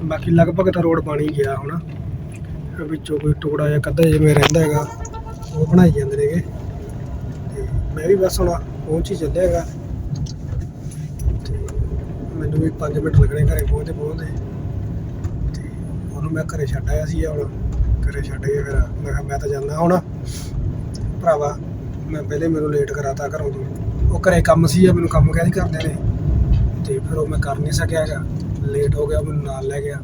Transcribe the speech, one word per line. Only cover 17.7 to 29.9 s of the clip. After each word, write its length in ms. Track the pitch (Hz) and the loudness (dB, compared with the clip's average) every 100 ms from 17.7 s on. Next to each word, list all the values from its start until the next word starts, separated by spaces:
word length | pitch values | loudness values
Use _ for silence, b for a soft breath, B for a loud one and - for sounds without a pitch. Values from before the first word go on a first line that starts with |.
| - - - | 0 2 2
ਘਰੇ 180 | 151 143 | 0 -2
ਛੱਡ 240 | 135 127 127 | -4 -4 -2
ਕੇ 180 | 143 | -2
ਫਿਰ 120 | 139 - | 0 0
ਮੈਂ 360 | - - - | 0 0 -4
ਕਿਹਾ 100 | 139 | -4
ਮੈਂ 180 | 143 139 | -2 -4
ਤਾਂ 100 | 139 | -2
ਜਾਂਦਾ 280 | 139 139 151 | -2 -2 0
ਹੁਣ 220 | 170 180 - - B B B B - - - - - - | 4 4 0 -8 B B B B -4 -4 -6 -6 -4 -2
ਭਰਾਵਾ। 360 | 175 147 147 143 - - - - - | 0 2 0 -4 -8 -8 -8 -8 -6
ਮੈਂ 140 | 151 | -6
ਪਹਿਲੇ 240 | 143 147 165 | -4 -2 0
ਮੈਨੂੰ 240 | 156 151 | 0 0
ਲੇਟ 200 | 147 139 | 0 0
ਕਰਾਤਾ 360 | - - - 147 | -2 -4 -4 -4
ਘਰੋਂ 240 | 151 139 | -4 -4
ਤੂੰ। 140 | 131 131 - - - - | -4 -6 -6 -4 2 2
ਉਹ 80 | - | 4
ਘਰੇ 220 | 185 175 | 4 4
ਕੰਮ 260 | 160 160 165 | 6 6 6
ਸੀ 180 | 165 185 | 8 8
ਆ, 80 | |
ਮੈਨੂੰ 160 | 175 170 | 6 4
ਕੰਮ 220 | 160 - | 6 6
ਕਿਹਾ 140 | 165 170 | 6 2
ਸੀ 60 | |
ਘਰਦਿਆਂ 360 | 196 175 156 - | 2 0 0 -2
ਨੇ, 80 | - - - - - - - - - | -2 -2 0 2 2 4 4 4 0
ਤੇ 160 | - - | -2 -2
ਫਿਰ 180 | - 156 | -2 -2
ਉਹ 100 | 151 | 0
ਮੈਂ 120 | 151 | 0
ਕਰ 200 | 143 135 | 0 -2
ਨਹੀਂ 120 | - | 0
ਸਕਿਆ 300 | - 165 160 | 0 0 0
ਹੈਗਾ, 220 | 156 - - - - - 139 | 0 -2 -4 -6 -4 -4 -2
ਲੇਟ 300 | 143 143 147 | 0 2 2
ਹੋ 120 | 147 | 2
ਗਿਆ, 140 | 151 | 0
ਮੈਨੂੰ 220 | 147 151 | 0 -2
ਨਾਲ 240 | 139 135 135 | -4 -4 -4
ਲੈ 140 | 143 | -4
ਗਿਆ। 140 | 143 | -6